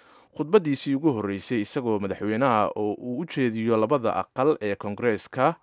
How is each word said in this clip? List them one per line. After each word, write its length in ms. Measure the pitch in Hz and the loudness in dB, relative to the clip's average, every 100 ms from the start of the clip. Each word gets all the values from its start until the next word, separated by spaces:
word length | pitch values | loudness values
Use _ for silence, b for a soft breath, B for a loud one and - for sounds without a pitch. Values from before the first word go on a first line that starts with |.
| b b b - | b b b -8
khudbaddiisii 580 | 147 208 156 135 143 | 2 4 4 -2 0
ugu 180 | 135 160 | 0 0
horreysay 480 | 113 104 98 - 120 | 0 -2 -4 -2 -2
isagoo 380 | 104 147 120 104 | -2 -2 0 0
madaxweynaha 720 | 98 92 101 110 135 110 98 - | -2 -4 -2 0 2 4 2 0
oo 160 | 104 | -4
uu 240 | 101 123 123 | -4 -6 -8
u 40 | 175 | -6
jeediyo 500 | - 123 110 113 110 | -2 0 0 2 2
labada 380 | 110 143 113 90 | 2 2 0 -2
aqal 400 | 92 - 139 - | -2 0 2 2
ee 140 | 104 101 | -2 -4
Koongareeska 800 | 104 104 120 104 - 131 139 - | -6 -2 0 -2 -2 0 0 0